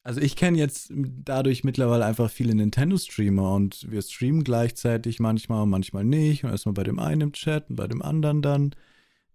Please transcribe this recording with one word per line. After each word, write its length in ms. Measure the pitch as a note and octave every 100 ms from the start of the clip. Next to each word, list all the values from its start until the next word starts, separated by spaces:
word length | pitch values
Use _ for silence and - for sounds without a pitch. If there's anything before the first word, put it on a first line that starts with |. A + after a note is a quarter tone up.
| B2+
Also 140 | A#2+
ich 160 | C#3+ -
kenn 180 | F3+
jetzt 380 | E3 D3 - -
dadurch 680 | C#3 C3 B2+ C#3 C3+ C3+ B2+
mittlerweile 400 | C#3 B2+ B2 A#2+
einfach 260 | A2 A2 A2+
viele 240 | - A#2
Nintendo-Streamer 1000 | G#2+ G#2 B2+ D3+ F#3+ - - G#2 G2 F#2+
und 360 | G2 G2 - -
wir 100 | G#2+
streamen 420 | - - B2+ D#3+
gleichzeitig 760 | C3 A#2 A#2 - A#2+ A#2 A#2 A2+
manchmal 460 | A2+ A2 - A2
und 60 | G#2
manchmal 340 | F#2+ F#2 G2
nicht 400 | G#2+ D3+ D3+ C#3+
und 60 | C3
erstmal 240 | G2 A2
bei 100 | G2+
dem 160 | - -
einen 220 | D3+ D3+
im 100 | D3
Chat 360 | - - D3+ -
und 40 |
bei 140 | A#2+ -
dem 140 | A#2
anderen 380 | D3 D#3 D3+ D3
dann. 360 | C#3+ C#3+ C#3+ - - _ _ _ _